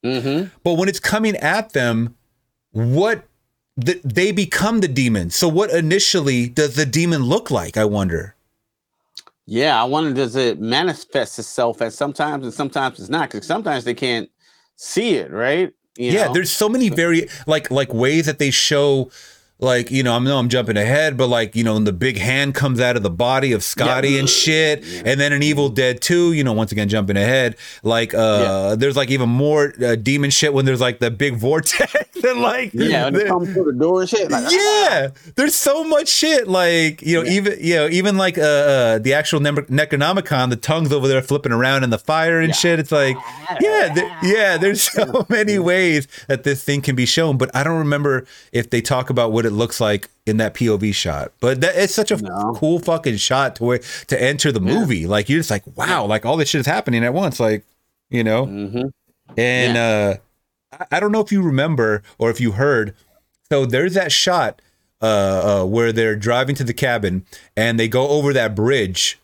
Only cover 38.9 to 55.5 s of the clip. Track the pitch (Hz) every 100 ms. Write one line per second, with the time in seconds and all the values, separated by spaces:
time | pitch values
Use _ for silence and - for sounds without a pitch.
38.9 | 110 113 143 151 170 147 147 143 131 151
39.9 | 143 147 196 - 143 127 120 - 160 156
40.9 | 143 135 131 131 143 139 117 127 135 127
41.9 | 110 - 156 160 165 160 151 175 170 143
42.9 | 151 139 123 - - - 180 415 427 311
43.9 | 151 415 165 180 214 202 165 190 208 -
44.9 | - 208 262 - 220 214 202 175 185 180
45.9 | 151 139 - - 135 - 135 - 143 139
46.9 | 127 120 - 165 135 127 127 147 165 151
47.9 | 143 143 131 127 - - 120 113 120 117
48.9 | 131 131 123 117 110 113 104 117 - 110
49.9 | 104 - _ - 110 110 - 120 104 107
50.9 | 98 - 73 67 _ 120 131 160 175 196
51.9 | - 214 202 107 - 104 113 156 170 -
52.9 | 160 151 107 - 131 135 - 117 123 -
53.9 | - - 139 123 143 151 113 92 175 196
54.9 | 104 82 104 104 147 156